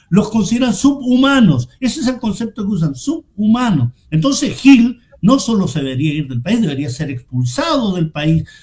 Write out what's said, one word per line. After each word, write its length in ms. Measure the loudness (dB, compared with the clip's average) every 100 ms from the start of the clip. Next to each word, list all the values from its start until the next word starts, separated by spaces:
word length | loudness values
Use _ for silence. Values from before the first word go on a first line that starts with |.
| _
los 200 | 0 2
consideran 420 | -2 -2 0 0
subhumanos, 960 | 2 0 0 0 2 4 4 4 2 -4 _
ese 220 | -2 0
es 60 | -2
el 100 | -2
concepto 460 | -4 -4 -6 -6
que 80 | -4
usan, 240 | -2 -2 -2
subhumanos. 1000 | -4 -4 -8 -2 0 2 2 0 -2 -4 _
Entonces 500 | -2 0 0 -4 2
Gil 400 | 6 6 4 -2 _ _
no 180 | 2 2
solo 280 | 2 0 -2
se 120 | -2
debería 340 | -4 -2 -2
ir 140 | -2 -4
del 140 | -6
país, 200 | -2 -2
debería 260 | 0 -2 -6
ser 220 | -6 -8
expulsado 840 | -10 -8 -4 -2 -2 -2 -2 -2 -2
del 160 | -4
país, 340 | -4 -2 -2 -4 -14